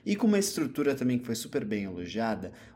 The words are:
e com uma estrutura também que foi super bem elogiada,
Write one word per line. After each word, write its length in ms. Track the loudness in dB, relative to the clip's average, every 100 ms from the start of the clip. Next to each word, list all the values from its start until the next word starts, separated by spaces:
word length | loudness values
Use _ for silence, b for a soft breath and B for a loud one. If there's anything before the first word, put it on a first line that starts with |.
e 120 | -2 2
com 100 | 4
uma 140 | 4
estrutura 560 | 2 0 -2 2 2 2
também 240 | 2 0
que 80 | 0
foi 80 | -6
super 280 | -2 -4
bem 200 | -2 -2
elogiada, 680 | -4 -6 -6 -2 -2 -2 -6 B B